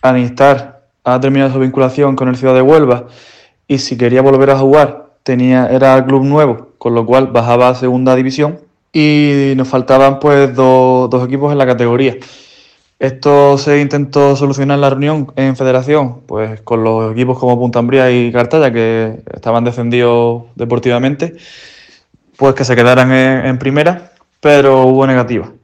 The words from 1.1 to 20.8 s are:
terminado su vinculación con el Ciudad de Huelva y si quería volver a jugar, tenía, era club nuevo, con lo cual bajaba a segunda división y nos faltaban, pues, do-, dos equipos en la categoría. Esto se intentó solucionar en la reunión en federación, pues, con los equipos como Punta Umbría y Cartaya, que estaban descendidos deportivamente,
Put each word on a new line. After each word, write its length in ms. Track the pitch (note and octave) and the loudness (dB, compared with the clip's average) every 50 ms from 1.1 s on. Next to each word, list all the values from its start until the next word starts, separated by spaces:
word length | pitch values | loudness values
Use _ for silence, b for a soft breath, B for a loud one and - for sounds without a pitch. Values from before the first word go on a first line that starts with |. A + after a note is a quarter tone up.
| B2+ B2+ | -2 0
terminado 320 | B2+ C#3 C3+ C#3 C#3 C3+ B2+ | 0 0 0 0 0 0 0
su 80 | C3+ | -2
vinculación 560 | C3 C3 B2+ C3 C3 B2+ B2+ - D3 C#3 C3+ | -2 -2 0 0 -2 -2 0 0 -2 0 0
con 120 | C3 C3+ B2+ | -2 -2 -4
el 80 | B2+ | -4
Ciudad 180 | A#2+ C3 C3 B2+ | -2 0 0 2
de 80 | B2+ C3 | 2 4
Huelva 440 | C3 D#3 D#3+ D3+ B2+ B2 A#2+ A#2+ B B B B B B B B B B B _ _ | 4 4 4 4 2 0 -2 -4 B B B B B B B B B B B _ _
y 100 | C#3+ C3 | -4 -4
si 180 | C3+ - C3 | -4 -6 -6
quería 240 | A#2 B2 A#2+ A#2+ B2+ | -2 -2 0 2 2
volver 300 | C3 C3+ C3+ C3 C3+ C#3 | 4 4 4 4 4 2
a 80 | C#3 C3+ | 2 2
jugar, 520 | C3+ C3+ C#3 D3+ D3 C3 A#2 - - _ _ _ _ | 2 4 4 4 4 2 -2 -10 -20 _ _ _ _
tenía, 460 | - C3 B2 B2 B2+ B2+ B2+ B2+ - | -4 -2 0 0 0 2 0 0 0
era 360 | B2+ C3 C3 C3+ C3 C3 B2 | 0 2 2 4 4 2 2
club 200 | C3 C3+ C3+ C3 | 2 0 0 0
nuevo, 460 | C#3 C#3+ D3+ D3+ C#3 A#2 A#2 - _ _ _ | 0 0 0 0 0 -2 -4 -8 _ _ _
con 160 | - A#2+ A#2 | -6 -4 -2
lo 120 | A#2 A2+ | -2 -2
cual 220 | A2 A#2+ C3 C3+ C3 | 0 0 0 0 0
bajaba 400 | A#2 A#2+ A2+ A#2+ A#2+ A#2+ B2 B2 | -2 -2 0 2 2 2 2 2
a 60 | B2+ | 0
segunda 400 | A#2+ B2+ B2+ B2 B2+ C3 C3 C3 | 0 -2 -2 -2 0 0 2 0
división 420 | B2+ C3 C3 C3 C3 D3 D3+ E3 - _ _ _ _ _ _ _ | 0 0 -2 -2 -2 -4 -4 -4 -8 _ _ _ _ _ _ _
y 600 | D#3+ D3+ D3+ D3+ D3 D3 D3 C#3+ C#3 C#3 C3+ C3+ | -2 0 2 2 2 0 0 0 0 0 0 -2
nos 120 | C3 C3 C3 | -2 -4 -2
faltaban, 500 | - C3 B2 - C3+ C3 C3+ C3+ C#3 C#3 | -2 -4 0 2 2 4 4 4 2 0
pues, 360 | - D3+ C#3+ C#3 C#3 C3 B2 | 0 2 2 4 2 2 0
do-, 520 | A#2+ C3 C3 C3 B2+ B2+ B2+ B2+ B2+ B2+ A#2+ | 0 2 4 4 4 4 2 2 0 0 0
dos 160 | B2+ B2+ B2 | -2 -2 -2
equipos 280 | B2 C3 C#3 C#3+ D3 D3 | -2 -4 -4 -2 -2 0
en 60 | C#3+ | 0
la 80 | C3+ | 0
categoría. 500 | B2+ B2+ A#2 A#2+ A#2 A#2+ C3 C#3 C3 A#2 B B B B B B B B B B B B B B B B _ | 0 0 -2 0 -2 0 0 0 -2 -2 B B B B B B B B B B B B B B B B _
Esto 580 | - C3+ C3 C3 C3 D3 C#3+ C#3+ C#3+ C#3+ C#3+ | -6 -6 -6 -2 0 2 4 4 4 4 2
se 240 | C3+ C#3 D3+ D3 D3 | 2 0 0 0 0
intentó 540 | D3 C#3 C#3+ C#3+ C#3+ C#3 - D3 C#3+ C#3 C#3 | 0 -2 -4 -4 -6 -2 0 0 2 2 2
solucionar 400 | B2+ C#3+ C#3 C#3 C3+ C#3 C#3 C#3+ | 0 -2 -4 -2 -2 -2 -2 -2
en 60 | C#3 | 0
la 100 | C#3+ C#3 | 0 0
reunión 420 | C3+ C3 C#3+ D3 D#3 D#3 C#3 C3+ - | -2 -2 -2 -2 -2 -4 -6 -8 -6
en 180 | - C3+ C3+ C3 | -4 -4 -4 -2
federación, 680 | B2 C3+ C3 B2+ B2+ B2+ C3 D3 D3+ C#3+ C3 A#2+ B2+ _ | -2 -2 0 0 -2 0 0 0 0 0 -2 -6 -12 _
pues, 340 | _ - G#2 A2 A2 A2 G#2+ - | _ -8 -6 -6 -6 -8 -14 -8
con 200 | - A#2+ A2+ A2+ | -6 -4 -2 0
los 300 | A2+ A2+ A2+ A2+ A2 A2 | 0 -2 -2 -2 -4 -4
equipos 260 | A#2 B2 B2 B2+ B2 | -4 -4 -4 -4 -4
como 180 | - B2 B2 | -2 -2 0
Punta 220 | A#2+ B2 B2 A#2 B2 | 0 -2 -2 -2 -2
Umbría 320 | A#2+ A#2+ C3 C3+ C3 B2+ | -2 0 2 2 2 2
y 220 | B2 B2 A#2+ A#2+ A#2 | 2 0 0 -2 -2
Cartaya, 400 | A#2+ A#2+ A#2 - D#3+ D#3 C3 A#2 | -2 -2 0 0 0 0 0 0
que 480 | A#2 A2+ A2+ A2+ A2+ A2+ A2 A2 - - - - | -2 -2 -2 -2 -2 -4 -6 -8 -12 -16 -18 -18
estaban 300 | - - A#2 A2+ A#2 A#2 | -12 -6 -4 -2 -2 -2
descendidos 800 | A#2+ A#2 A#2+ A#2 A#2 A#2+ A#2+ A#2+ A#2+ A#2+ A#2+ A#2 A#2+ A#2 A#2+ A#2 - _ | -4 -4 -4 -6 -2 -2 0 0 2 2 0 0 -2 -2 -6 -10 -18 _
deportivamente, 800 | - A#2+ A#2+ A#2+ A#2 | -10 -6 -4 -4 -4